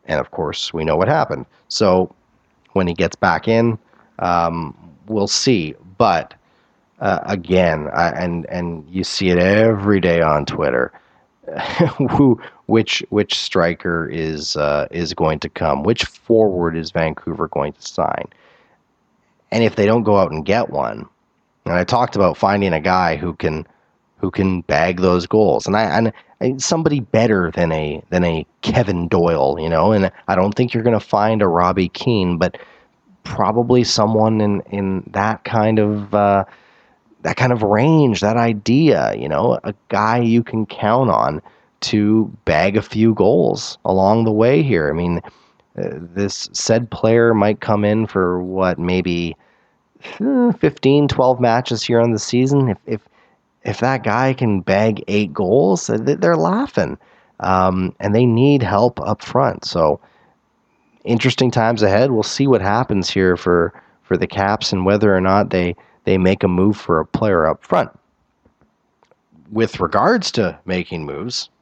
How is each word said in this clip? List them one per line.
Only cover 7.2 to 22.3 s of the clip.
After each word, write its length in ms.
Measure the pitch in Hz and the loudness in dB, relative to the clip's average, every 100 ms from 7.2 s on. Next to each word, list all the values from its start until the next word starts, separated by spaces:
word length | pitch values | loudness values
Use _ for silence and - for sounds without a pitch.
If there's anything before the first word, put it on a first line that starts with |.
again, 640 | - 98 87 92 87 78 76 | -4 -6 0 2 2 0 -4
I, 200 | - 85 | -2 -2
and, 340 | 71 90 85 - | -2 -6 -6 -8
and 420 | 90 87 82 76 | -8 -8 -10 -8
you 160 | 92 | -6
see 240 | 92 - 92 | -6 -2 0
it 100 | 87 | 2
every 640 | 92 101 113 104 101 101 | 2 4 2 2 2 2
day 220 | 87 85 | 2 2
on 240 | 78 76 71 | 2 0 -2
Twitter, 440 | - 73 62 64 - _ _ _ _ - | -4 -2 -2 -4 -8 _ _ _ _ -14
<laughs> 640 | - - - 165 - 135 | -10 -8 -2 -2 0 -2
who, 300 | - 139 113 - - | 4 4 2 -4 -18
which, 400 | - 110 104 - - | 0 0 0 -6 -2
which 280 | 104 101 - | -2 -2 -4
striker 720 | - 95 85 85 87 85 80 | -2 0 0 -2 -4 -4 -4
is, 480 | 82 80 78 76 76 | -6 -6 -6 -6 -2
uh, 320 | 73 73 69 | 0 0 -2
is 220 | 85 80 | -6 -6
going 280 | 73 80 78 | -2 -2 -2
to 100 | 78 | -6
come? 320 | - 80 69 | -4 -2 0
Which 220 | 80 120 | 0 -2
forward 720 | - - - 113 107 90 85 82 | -4 -10 2 4 4 0 -2 -4
is 140 | 80 | -4
Vancouver 560 | 87 80 76 - 80 82 | -2 -2 -4 -10 -6 -4
going 260 | - 71 | -4 -6
to 80 | - | -8
sign? 420 | - - 78 - - _ _ _ _ _ _ _ _ _ _ _ _ | -12 -4 -4 -4 -10 _ _ _ _ _ _ _ _ _ _ _ _
And 140 | 113 | 0
if 120 | 113 110 | 0 2
they 80 | |
don't 200 | 101 113 | 2 2
go 120 | 107 101 | 4 2
out 140 | 90 | 2
and 160 | 78 76 | -2 -2
get 240 | 110 85 | -2 -2
one, 360 | 71 60 53 - _ _ _ _ _ | -4 -6 -8 -16 _ _ _ _ _
and 120 | - 87 | -4 -2
I 80 | |
talked 320 | 90 120 123 - | 0 0 0 2
about 220 | 92 | 0